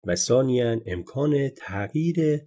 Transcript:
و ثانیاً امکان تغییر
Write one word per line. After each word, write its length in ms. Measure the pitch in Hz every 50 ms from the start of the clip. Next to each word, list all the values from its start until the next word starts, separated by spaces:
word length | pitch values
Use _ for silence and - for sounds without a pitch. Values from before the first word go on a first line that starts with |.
| -
و 80 | 95 87
ثانیاً 640 | 87 - - 120 127 131 131 123 123 120 117 117 113 113
امکان 640 | 113 92 90 85 - - 127 143 151 147 139 139 131
تغییر 880 | 135 - - - 95 98 101 95 - 151 160 170 170 165 160 151 151 147 151